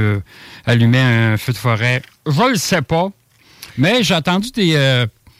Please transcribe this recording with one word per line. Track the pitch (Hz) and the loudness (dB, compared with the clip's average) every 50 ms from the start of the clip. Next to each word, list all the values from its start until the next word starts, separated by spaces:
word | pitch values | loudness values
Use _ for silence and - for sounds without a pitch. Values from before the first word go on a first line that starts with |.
| 110 107 104 101 | 0 0 0 -2
euh, | 95 - - - - - - - - | -6 -10 -18 -20 -20 -20 -20 -10 -2
allumer | - 120 117 117 117 123 127 | 0 2 2 4 4 4 2
un | 131 127 117 117 113 113 110 104 | 2 2 2 2 2 0 0 -2
feu | - - 123 | -2 -6 -6
de | - | -4
forêt? | - 127 113 101 113 123 123 127 - - _ _ - | -2 -2 -2 0 0 -2 -2 -4 -6 -10 _ _ -6
Je | 156 147 147 226 262 | -4 0 0 0 0
le | 254 | 0
sais | 185 - - 190 170 | -2 -2 -2 -2 -2
pas. | 131 - 165 165 175 196 202 _ _ _ _ _ _ _ - - - - - - | -2 -2 -2 -2 -2 -4 -6 _ _ _ _ _ _ _ -20 -20 -20 -10 -4 -2
Mais | 131 175 226 254 220 | 0 2 2 0 0
j'ai | 147 190 | 0 0
entendu | 165 143 - 180 190 202 254 | 0 0 0 -2 -2 -2 -4
des, | - 240 196 170 156 | -4 -2 0 2 2
euh, | 147 139 135 131 123 123 113 - _ _ - - | 2 2 2 2 2 0 -2 -4 _ _ -20 -20